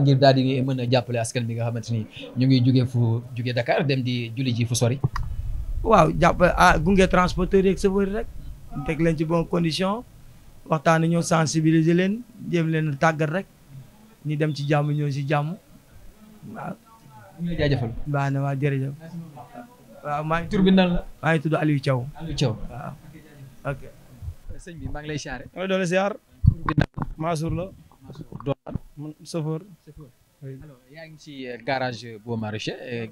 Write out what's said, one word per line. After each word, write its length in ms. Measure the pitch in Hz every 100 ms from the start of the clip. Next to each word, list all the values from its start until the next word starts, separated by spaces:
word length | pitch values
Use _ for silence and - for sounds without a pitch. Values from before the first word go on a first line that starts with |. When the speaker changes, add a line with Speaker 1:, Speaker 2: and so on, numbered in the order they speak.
Speaker 1:
ngir 160 | 139 135
daal 160 | 135 135
di 240 | 131 131
mën 160 | 131 131
a 40 | 120
jàppale 300 | 127 120 117
askan 240 | 113 127
bi 100 | 117 117
nga 80 | 117
xamante 220 | 117 113
ni 140 | 117 101 - - 123
ñu 80 | 131
ngi 140 | 131
jóge 180 | 123 127 127
fu, 320 | 120 117 117 120 120
jóge 160 | 123
Dakar 320 | 123 120 185
dem 160 | 143 135
di 280 | 123 123 117
julli 200 | 113 131 113
ji 80 |
fu 100 | 117
sori? 220 | 123 117 135 - - - - - - - -
Speaker 2:
Waaw, 240 | - 214 160 165
jàpp-, 380 | 170 175 175 -
ah, 220 | 180 160
gunge 240 | 160 196 185
transporteur 540 | 180 180 - 180 196
yeeg 120 | 190 180
chauffeur 320 | 202 196 196
yi 60 | 208
rek. 100 | 233 - - - - - 139
Teg 100 | 151
leen 140 | 165 156
ci 80 |
bonne 200 | 160 170 165
condition. 560 | 175 170 147 190 220 254 - - - - -
Waxtaan 400 | - 156 170 160
ak 40 | 165
ñoom, 120 | 170
sensibiliser 720 | 160 165 160 165 156 160 160
leen, 280 | 170 190 220 - - -
jéem 180 | 170 160
leen 300 | 160 156 139
tàggat 320 | 165 156 156
rek. 160 | 175 190 _ - 135 - - - _
Ñu 120 | 147 151
dem 180 | 156
ci 100 | 139 143
jàmm, 240 | 147 147 147
ñëw 140 | 147
ci 100 | 139 139
jàmm. 260 | 151 147 208 - - _ - - - - - - -
Waaw. 180 | - - _ - - - - -
Speaker 1:
Ñu 40 |
ngi 40 | 170
lay 100 | 165
jaajëfal. 340 | 147 127 113 113 147
Speaker 2:
Baax 260 | 143 139
na, 80 | 139
waaw, 160 | 139 139
jërëjëf. 380 | 143 135 135 147 165 170 165 139 135 - - - - -
Waaw, 220 | 147 147
maa 160 | 156 165
ngi 80 | 170
Speaker 1:
Tur 140 | 202
bi 60 | 190
nan 160 | 190 180 175
la? 40 | - -
Speaker 2:
maa 120 | 147
ngi 60 | 165
tudd 100 | 160
Aliou 240 | 151 151 147
Thiaw. 220 | 139 131 127 -
Speaker 1:
Aliou 180 | 160 143
Thiaw. 160 | 135 104
Speaker 2:
Waaw. 360 | - 120 - - - - - - 135 - 135
Ok. 140 | 139 127 - - - - - - -
Speaker 1:
Sëñ 180 | - 165
bi, 80 | 135
maa 120 | 147
ngi 40 | 151
lay 100 | 151
siyaare. 240 | 151 127 -
Speaker 3:
Maa 60 | 165
ngi 60 | 190
doon 180 | 190 180
siyaar. 260 | 185 202 208 _ -
Speaker 1:
Tur 200 | - - -
bi 80 |
nan 140 | 151 - -
la? 80 | - -
Speaker 3:
Mansour 360 | 160 160 160
la. 100 | 160 185 - - _
Speaker 1:
Mansour, 240 | 135 139 - -
doon 140 | 131 135 -
lan? 80 | - - -
Speaker 3:
Man, 160 | 151 151
chauffeur. 360 | 165 170 151 160 202 165 -
Speaker 1:
Chauffeur. 240 | 147 139 _ _ _
Speaker 3:
Oui. 100 | 139 135
Speaker 1:
Alors, 140 | 151 127 127
yaa 140 | 156 160
ngi 80 | 156
ci, 280 | 156 139 127
euh, 80 | 120
garage 400 | 120 131 131 117 120 110
Beau 120 | 117 113
Maraîcher, 400 | 107 107 - -
euh, 300 | 135 120 113